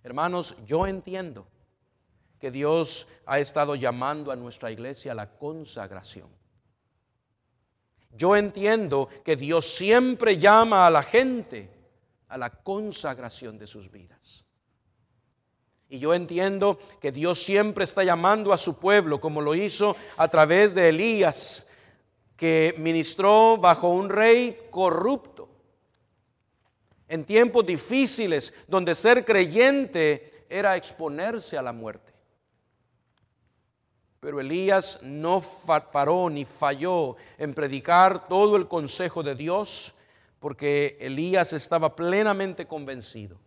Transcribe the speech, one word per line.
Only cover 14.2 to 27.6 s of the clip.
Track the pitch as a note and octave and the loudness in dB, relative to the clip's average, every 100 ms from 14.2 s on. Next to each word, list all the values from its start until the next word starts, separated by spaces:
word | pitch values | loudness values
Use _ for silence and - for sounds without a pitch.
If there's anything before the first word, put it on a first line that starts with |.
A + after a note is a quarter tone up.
| _ - _ _ _ _ _ _ _ _ _ _ _ _ _ _ _ | _ -20 _ _ _ _ _ _ _ _ _ _ _ _ _ _ _
Y | C3+ | -8
yo | D3 | -2
entiendo | F3 E3+ E3+ F#3+ G3 G3+ F#3+ - _ | -2 -2 -2 -2 0 0 0 -10 _
que | D3 | -8
Dios | C3 E3 F3 | -4 -4 -2
siempre | - G3 G#3 G3+ | 0 0 0 -2
está | F#3 - | -4 0
llamando | F#3 E3 F3+ G#3+ G3+ | 0 2 2 2 2
a | F3+ | 0
su | - D3+ | 0 -2
pueblo, | F#3 G#3 E3 C#3+ | 4 4 4 -4
como | D#3+ D3+ | -4 -4
lo | D3 D#3+ | -2 -2
hizo | G3+ - G#3 G3 - - | -2 0 0 -2 -10 0
a | D#3+ | 2
través | E3 D3+ F3+ G#3 | 4 6 6 6
de | F#3 E3+ | 6 4
Elías, | D#3+ A3+ G#3+ F3 C#3 - - - _ _ _ _ _ _ _ | 4 0 2 0 0 -8 -8 -12 _ _ _ _ _ _ _
que | E3 D#3+ D#3+ E3 | 0 2 2 0
ministró | D#3+ E3 D#3 - G3 G#3+ A3+ A3+ | -2 -2 -2 0 4 6 6 6
bajo | F3+ E3 F3 | 6 6 2
un | F3+ G3 | 0 0
rey | G3+ A3+ A#3 B3 - - | 2 6 6 4 -6 -12
corrupto. | E3+ F#3 E3 G3+ C#4 - - - _ _ _ _ _ _ _ _ _ _ _ _ _ _ _ _ | -2 0 2 0 -2 -6 -20 -20 _ _ _ _ _ _ _ _ _ _ _ _ _ _ _ _
En | D#3+ C#3+ | -10 0
tiempos | G#3+ A#3+ A#3+ | 2 4 2